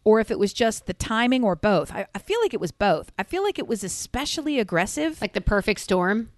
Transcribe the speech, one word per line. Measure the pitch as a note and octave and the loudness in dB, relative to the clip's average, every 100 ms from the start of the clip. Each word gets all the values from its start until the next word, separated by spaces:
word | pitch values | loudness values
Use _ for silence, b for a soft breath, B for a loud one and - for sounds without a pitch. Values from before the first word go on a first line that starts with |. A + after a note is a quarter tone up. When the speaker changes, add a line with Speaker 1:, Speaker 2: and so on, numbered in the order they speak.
Speaker 1:
or | G#3+ A3 | 4 4
if | A3 | 4
it | A3+ | 0
was | G3+ | 0
just | - A#3 G#3+ - | 2 0 0 -8
the | |
timing, | F3+ - A3 A#3+ B3+ | -6 -2 0 2 2
or | A3+ | 2
both. | F3 G#3+ F#3 C#3 | 2 2 2 0
I, | D#3 G3 | -6 -8
I | G3 | -10
feel | - A4 | -4 0
like | A4 | 0
it | G#3+ | 0
was | E3+ | -6
both. | - G3+ D#3 - - | 0 2 2 0 -8
I | |
feel | G3+ F#4 | -6 -2
like | G4+ - | -2 -2
it | - | -4
was | G#3+ | -4
especially | G3 - - B3 C#4+ - D4+ C#4+ | -4 -8 -8 -6 -4 -4 -2 -2
aggressive. | G#3 E3+ G3 - D#4 D#4 | 0 0 -2 -2 -4 -2
Speaker 2:
Like | G#3 | -6
the | G#3 | -2
perfect | - G#3 F#3+ G3+ | 0 2 0 -2
storm? | - F#3 F3+ G#3+ A3 | 0 2 2 0 -2